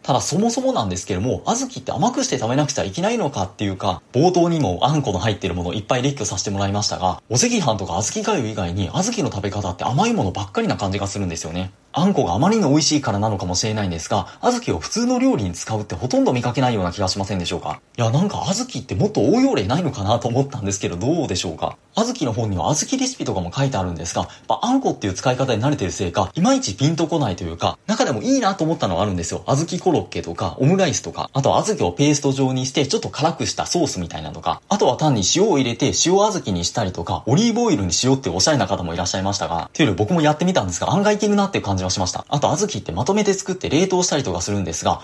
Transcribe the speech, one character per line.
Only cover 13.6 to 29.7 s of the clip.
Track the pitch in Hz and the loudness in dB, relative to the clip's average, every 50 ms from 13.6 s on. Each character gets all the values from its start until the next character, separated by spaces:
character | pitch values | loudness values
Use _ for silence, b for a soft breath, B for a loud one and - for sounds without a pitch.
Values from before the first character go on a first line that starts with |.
| - | -2
れ | 110 107 | -2 -2
な | 110 101 | -2 -2
い | |
ん | 92 | -2
で | 85 | -4
す | 82 - | -6 -4
が、 | - 117 101 - B B B | -2 -2 -2 -2 B B B
小 | - 240 | 0 0
豆 | 247 233 - - - | 0 0 0 -2 -2
を | 82 | -2
普 | - - | -4 -4
通 | - 214 240 | -2 -2 0
の | 247 254 | 2 2
料 | 254 254 269 240 | 2 2 2 2
理 | 139 104 | 2 0
に | 90 87 | -2 -4
使 | - - - 110 | -6 -6 -4 -4
う | 107 | -4
っ | 104 | -4
て | - 101 | -6 -6
ほ | 85 - | -6 -2
と | 131 - 269 | 0 2 4
ん | 269 | 4
ど | 214 | 4
見 | 131 123 117 | 2 2 0
か | 120 113 | -2 0
け | 143 | 2
な | 131 123 | 2 2
い | 117 | 2
よ | 101 | 2
う | 92 | 0
な | 87 | -2
気 | 85 98 | -2 -2
が | 98 | -2
し | 92 - | -2 -2
ま | 101 98 | -2 -4
せ | 92 104 | -2 -2
ん | 90 | -4
で | 85 | -2
し | 85 90 | -2 -4
ょ | |
う | 80 | -4
か？ | - 78 78 - _ _ _ | -4 -6 -8 -8 _ _ _
い | - | 0
や、 | 120 113 | 0 2
な | 117 147 | 4 2
ん | 196 202 | 2 2
か | - | 0
小 | 120 - 151 196 220 247 | -2 0 0 0 -2 -2
豆 | 254 - 127 | -6 -6 -10
っ | - | -6
て | - 104 | -4 -2
も | 95 170 | 0 0
っ | 208 | 2
と | - - | 2 4
応 | 104 127 196 247 | 4 6 6 6
用 | 262 269 240 | 4 4 4
例 | 143 98 | 2 0
な | 95 127 175 | 0 0 0
い | 180 | 0
の | 139 | -2
か | - 101 98 | -2 -2 0
な | 101 117 120 | 0 0 2
と | - | 0
思 | 120 117 131 139 | 0 0 0 0
っ | |
た | 139 - 113 | 0 -4 -4
ん | 98 | -4
で | 98 | -4
す | 101 - | -4 -2
け | - 101 | -4 -4
ど、 | 87 | -4
ど | 87 104 131 165 180 135 | -2 0 0 0 0 0
う | |
で | - 98 | -2 -2
し | 90 - | -4 -4
ょ | 90 80 | -6 -6
う | |
か？ | 73 82 80 - _ _ _ _ | -4 -6 -6 -6 _ _ _ _
小 | 190 226 | 0 0
豆 | 240 247 - 156 | 0 -2 -2 -2
の | 123 107 | -2 -2
本 | 120 113 107 | -2 -2 -2
に | 98 | -2
は | 87 78 104 151 | 0 0 0 0
小 | 147 - | 0 0
豆 | - 269 262 | -2 -2 -2
レ | 269 | -2
シ | 247 - | -4 -4
ピ | - 160 | -4 -4
と | 131 101 | -4 -2
か | 95 | -4
も | 87 85 | -4 -4
書 | - 135 139 | -2 -2 0
い | 131 | 0
て | - | 0
あ | 98 92 | -2 -2
る | 90 | -4
ん | 85 | -6
で | 80 85 | -6 -8
す | 85 - | -6 -4
が、 | 104 | -4
や | 90 | -4
っ | B B B B | B B B B
ぱ | - - - | -4 -2 0
あ | - 233 | 2 2
ん | 262 269 | 2 2
こ | - 190 | 2 0
っ | - | -2
て | - - | 0 -2
い | 98 | -4
う | 85 | -4
使 | - - 131 | 0 0 0
い | 127 | 2
方 | 120 135 - 117 | 2 2 0 2
に | 104 | 2
慣 | 113 143 | 2 0
れ | 147 | 0
て | - 101 | 0 -2
る | 87 | -4
せ | - - 98 | -2 -2 -4
い | 87 | -2
か、 | - 107 95 - - | 0 0 -2 -2 0
い | 156 | 2
ま | 180 254 269 | 4 4 4
い | 262 | 4
ち | 262 - 98 | 2 -4 -2
ピ | - 135 | 0 2
ン | 151 170 | 2 2
と | 151 170 | 2 0
こ | - 170 | 0 0
な | 160 139 107 | 0 0 0
い | 90 | -2
と | - 92 | -4 -6
い | 82 | -8
う | 73 | -6
か、 | - 107 95 - _ _ | -2 -2 -2 -2 _ _
中 | - 214 - 262 | -2 0 2 2
で | 160 | 0
も | 262 214 | 0 -2
い | - 240 269 | 2 2 2
い | 269 | 4
な | 233 196 196 | 2 0 0
と | - 165 | 0 0
思 | 156 165 | 0 0
っ | |
た | - - | 0 0
の | 104 85 | 0 2
は | 82 | 2
あ | 104 | 0
る | 104 92 | 0 0
ん | |
で | 87 82 | -2 -4
す | - 95 | -4 -6
よ。 | - - | -6 0
小 | - 131 | 0 0
豆 | 135 170 170 | 0 0 -2